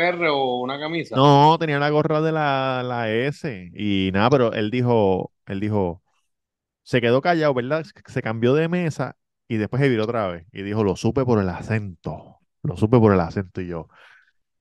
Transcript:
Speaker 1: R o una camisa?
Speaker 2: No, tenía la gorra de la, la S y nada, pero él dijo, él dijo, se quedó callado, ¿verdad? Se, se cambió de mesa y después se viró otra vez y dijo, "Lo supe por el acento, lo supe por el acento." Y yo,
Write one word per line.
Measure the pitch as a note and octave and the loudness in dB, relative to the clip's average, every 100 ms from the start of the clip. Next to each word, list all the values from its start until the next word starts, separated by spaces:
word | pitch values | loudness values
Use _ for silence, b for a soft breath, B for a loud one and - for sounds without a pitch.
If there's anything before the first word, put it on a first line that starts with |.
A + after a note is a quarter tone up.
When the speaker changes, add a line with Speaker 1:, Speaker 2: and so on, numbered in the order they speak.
| F3 | -2
Speaker 1:
R | F3 E3 | 0 -2
o | C#3+ C3 B2 | 0 -2 -4
una | B2+ C#3+ | -6 -6
camisa? | D3+ E3+ B2+ A#2+ | -6 -6 -4 4
Speaker 2:
No, | C#3+ C#3 D3+ E3 | 6 8 6 4
tenía | D#3+ C#3+ | 0 0
la | D3 | 0
gorra | D3+ D#3 D#3 | 2 0 0
de | D#3+ | 0
la, | D#3+ D3 C3+ C3 B2+ B2 | 0 0 0 -2 -4 -4
la | A#2+ A2+ | -4 -2
S | A2 C3+ D3 D#3+ G2 F2+ | -2 -2 -4 -10 -10 -14
y | - G#2 G2 F#2+ | -6 -2 0 0
nada, | F#2+ A#2 | 2 4
pero | C#3 A#2 | 4 2
él | A2 G#2+ | 0 -2
dijo, | B2+ A#2+ A#2 G2 F#2 - _ - | -2 2 2 2 0 -4 _ -10
él | G2 | -6
dijo, | G#2 G#2 F2+ E2 _ _ _ _ _ _ _ _ | -2 -2 -2 -6 _ _ _ _ _ _ _ _
se | - C3 | -2 0
quedó | A#2 B2+ | 2 2
callado, | F3 E3 D3+ | 2 0 0
¿verdad? | B2+ B2 D#3+ D3+ | 0 -2 -6 -8
Se, | - - | -18 -10
se | C3 | -8
cambió | A#2 A2+ A#2+ D3 | -6 -2 2 2
de | E3 | 0
mesa | F3+ E3 - B2+ - _ _ - | -2 -4 -6 -8 -10 _ _ -8
y | A2 | -4
después | G2+ B2+ | -2 0
se | C#3 | 2
viró | A2+ A2 | 2 0
otra | A#2 F#2+ | -2 -4
vez | E2+ E2 | -6 -12
y | G2+ | -12
dijo, | G2 G#2 | -6 0
"Lo | G2+ F2 | 0 0
supe | A2+ A#2+ B2 | 0 0 2
por | A2 | 2
el | F#2+ | 2
acento, | E2+ - A2 G2+ E2+ - C#2+ - - _ _ | -4 -4 -4 -4 -12 -12 -12 -16 -20 _ _
lo | D3+ F2 | -8 -2
supe | A2 B2 | 2 6
por | A2 | 6
el | F#2+ | 4
acento." | E2 G2+ F#2 - | 2 -4 -8 -10
Y | F2+ | -10
yo, | E2 D#2 b b b b b _ _ | -10 -12 b b b b b _ _